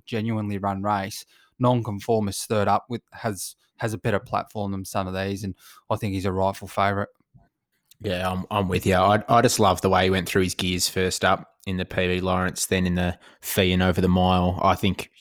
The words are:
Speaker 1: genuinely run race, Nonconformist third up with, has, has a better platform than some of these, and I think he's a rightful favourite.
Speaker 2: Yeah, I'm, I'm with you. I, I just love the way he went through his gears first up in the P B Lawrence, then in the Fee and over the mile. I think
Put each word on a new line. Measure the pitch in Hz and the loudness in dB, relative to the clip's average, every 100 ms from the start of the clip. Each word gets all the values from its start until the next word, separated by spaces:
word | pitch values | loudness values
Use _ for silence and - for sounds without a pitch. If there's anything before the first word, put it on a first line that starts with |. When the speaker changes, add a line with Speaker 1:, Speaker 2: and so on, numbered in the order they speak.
| - | -8
Speaker 1:
genuinely | 113 110 110 104 101 | -4 -4 -4 -4 -4
run | 101 98 | -2 -2
race, | 104 101 98 - - _ _ - | -2 -2 -2 -10 -16 _ _ -2
Nonconformist | 123 123 113 101 - 113 104 - - | 2 2 0 -6 -2 0 0 -4 -2
third | 107 101 | 0 2
up | 101 - | 0 -2
with, | 120 _ | -12 _
has, | - 117 95 - - _ - | -10 -8 -8 -10 -16 _ -8
has | 113 | -6
a | 107 | -4
better | 117 98 | -2 -2
platform | - 104 - 110 101 | -2 -6 -6 -6 -6
than | 98 95 | -6 -6
some | 104 92 | -6 -4
of | |
these, | 92 98 98 | -4 -4 -4
and | 98 90 - - - | -6 -10 -14 -16 -6
I | 107 | -4
think | 107 | -2
he's | 95 95 | -2 -2
a | |
rightful | 92 95 98 98 | 0 0 -2 -8
favourite. | - 101 98 - _ _ _ _ _ _ _ _ - | -2 0 0 -6 _ _ _ _ _ _ _ _ -12
Speaker 2:
Yeah, | 104 90 92 | -6 -4 -2
I'm, | 92 90 | -4 -4
I'm | 104 92 | -2 0
with | 92 98 | 0 2
you. | 92 | 4
I, | 92 107 - | 4 4 4
I | 117 | 4
just | 117 - | 4 4
love | 101 92 | 2 4
the | 98 | 2
way | 92 92 | 4 4
he | |
went | 95 87 | 2 0
through | 101 | 0
his | 92 - | 0 -2
gears | 92 90 - | -2 -2 -2
first | - 92 - | -2 -2 0
up | 95 92 - _ - | 0 0 -2 _ -8
in | 92 | -6
the | 90 | -4
P | - 90 | -2 0
B | 90 | 0
Lawrence, | 92 92 92 - - | 0 0 0 -4 -2
then | 95 90 | 0 2
in | 87 | 2
the | 87 87 - _ | 0 -2 -10 _
Fee | - - 92 | -6 0 2
and | 92 | 4
over | 92 90 | 2 2
the | 92 | 4
mile. | 92 92 90 90 90 | 4 4 4 2 2
I | 95 | 2
think | 90 101 - - _ | 2 0 -2 -8 _